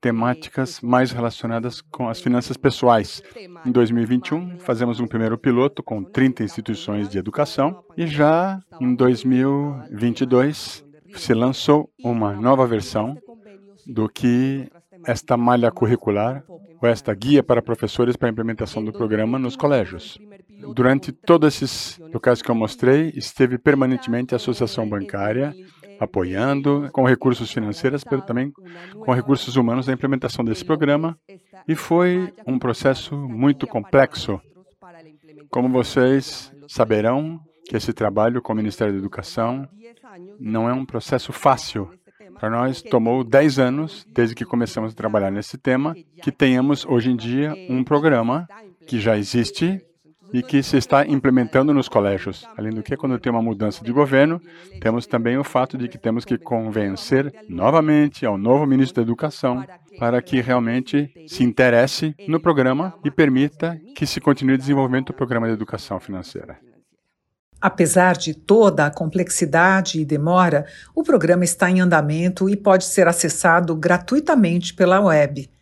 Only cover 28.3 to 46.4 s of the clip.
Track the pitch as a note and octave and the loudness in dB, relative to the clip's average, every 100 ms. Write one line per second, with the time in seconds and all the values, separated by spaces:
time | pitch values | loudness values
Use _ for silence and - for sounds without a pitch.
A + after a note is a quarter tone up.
28.3 | A#2+ C3+ - - - - - - B2+ B2 | -6 -6 -10 -20 -20 -20 -12 -2 -2 2
29.3 | C#3 - B2+ A#2 A#2+ B2+ C3 C3+ C3+ B2 | -2 0 0 0 0 -2 -4 -2 -2 -4
30.3 | - A#2 A2 - D#3 D3 C#3+ D#3+ E3 _ | -4 -4 -4 -2 0 2 0 -2 -8 _
31.3 | F#3+ _ - - D#3 - E3+ F3+ F3+ F3+ | -20 _ -20 -6 -6 0 2 2 0 -4
32.3 | - - C3 B2+ A2+ C#3 C3 - C#3+ C#3 | -10 -6 -4 -2 0 0 -2 -6 -10 -8
33.3 | A2+ C#3 C#3 C3 A#2+ C#3+ D3+ C3 - - | 0 2 2 -2 -6 2 2 2 -2 -8
34.3 | G2 _ _ _ _ - - D#3 D3+ _ | -8 _ _ _ _ -20 -20 -20 _ _
35.3 | - - B2 B2+ B2+ A#2+ C#3 B2+ C3+ C3 | -20 -8 -2 0 0 0 2 4 2 -2
36.3 | - - - - - A2 G#2+ G#2+ C3 D#3 | -14 -18 -20 -20 -2 0 2 2 0 -4
37.3 | E3 _ _ - A2+ - A2 G#2+ G2+ A2 | -10 _ _ -8 -6 -4 -4 -2 2 0
38.3 | B2 A#2+ A2 G#2+ - G#2+ G2 G2 - F#2+ | 0 -4 -4 -4 -4 -4 -4 -8 -12 -12
39.3 | - A2+ C3 C#3 G3 - _ - - F3+ | -6 -4 -6 -12 _ -20 _ -20 -20 -20
40.3 | G3+ A#2 A2+ A2+ B2+ C3 A#2+ - B2+ - | -16 -6 -2 -2 -4 -6 -10 -4 -6 -6
41.3 | - C#3+ - - A2 F#2 - _ _ - | 0 2 2 -2 -10 -10 -14 _ _ -20
42.3 | - A2 A#2 B2+ C3 - B2+ A2+ B2+ A#2+ | -8 -6 -2 -4 -4 0 0 2 0 4
43.3 | C3+ D3+ C3+ B2+ C#3 D#3 - _ - A#2 | 4 4 2 0 0 -6 -12 _ 0 0
44.3 | A2+ A#2 A#2+ A2+ - A2 A2 A2 G#2+ G2 | -2 -4 -4 -4 -4 -8 -6 -2 0 0
45.3 | G2 G#2 - - B2+ D3 E3 D#3+ _ - | -4 -8 -8 -2 0 -2 -6 -18 _ -8
46.3 | - | 0